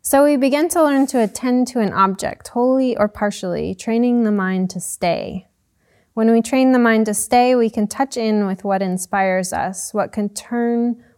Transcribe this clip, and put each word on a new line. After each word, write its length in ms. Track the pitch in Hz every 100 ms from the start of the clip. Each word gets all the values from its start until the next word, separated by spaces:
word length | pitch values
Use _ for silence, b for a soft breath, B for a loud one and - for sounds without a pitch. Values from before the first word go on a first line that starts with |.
| -
So 160 | 277
we 140 | 294 294
begin 320 | 269 285 330
to 140 | 349
learn 240 | 302 277 269
to 160 | 254
attend 440 | 214 - 254 247 247
to 100 | 247
an 120 | 202
object, 580 | - 190 190 - - -
wholly 460 | 240 254 262 262
or 120 | 233 208
partially, 680 | - 208 - 185 170 160
training 500 | 190 - 226 247 240
the 80 | 220
mind 380 | 208 185 185 185
to 100 | 180
stay. 680 | - - 175 165 - 185 _ _ _ _ _ _ _
When 180 | - 226
we 120 | 226
train 300 | 226 262 262
the 60 | 254
mind 280 | 233 220 214
to 80 |
stay, 400 | 208 - 247 247
we 160 | 254 226
can 160 | 220 208
touch 280 | - 269
in 300 | 247 226 214
with 180 | 202 190
what 200 | 202 190
inspires 680 | 190 185 - 202 190 185 180
us, 440 | 82 175 190 -
what 160 | 214 -
can 180 | - 208
turn, 760 | 208 - 240 233 233 240 240 b